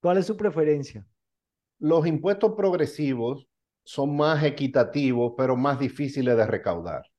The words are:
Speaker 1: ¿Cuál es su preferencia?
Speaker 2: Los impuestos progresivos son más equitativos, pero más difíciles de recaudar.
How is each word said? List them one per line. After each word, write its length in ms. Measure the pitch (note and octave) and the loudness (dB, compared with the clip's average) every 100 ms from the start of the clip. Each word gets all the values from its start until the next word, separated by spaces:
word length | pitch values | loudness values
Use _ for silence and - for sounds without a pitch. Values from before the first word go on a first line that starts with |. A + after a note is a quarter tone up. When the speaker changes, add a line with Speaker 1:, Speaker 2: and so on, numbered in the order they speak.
Speaker 1:
¿Cuál 180 | F3 F#3 | 2 2
es 80 | F#3 | 0
su 100 | G#3+ | -2
preferencia? 680 | G#3 D#3 D3+ D3 C3+ A2 G2 _ _ _ _ _ _ _ | -2 0 2 2 -2 -12 -20 _ _ _ _ _ _ _
Speaker 2:
Los 280 | D3+ E3 D#3+ | 2 2 2
impuestos 480 | D#3 D#3+ G3+ A3 G#3+ | 0 0 0 0 2
progresivos 880 | G3 F3 D3 - D3 B2+ A#2 C3+ _ _ _ _ | 0 2 -2 -2 -4 -2 -4 -6 _ _ _ _
son 320 | - - C#3+ D3 | -16 -4 -4 2
más 260 | D3+ D#3+ | 2 4
equitativos, 920 | D3+ - C3+ C3 A#2 D3 C#3 A#2+ A#2+ A#2 | 0 0 0 2 2 2 0 2 0 0
pero 200 | C3 B2+ | 0 2
más 220 | C3+ C3+ | 0 0
difíciles 580 | C3+ - C#3+ - B2+ A#2 | -4 -4 -6 -2 2 4
de 100 | G#2+ | 2
recaudar. 560 | G#2 - E2+ E2+ C#2+ - | 0 -2 -4 -6 -10 -12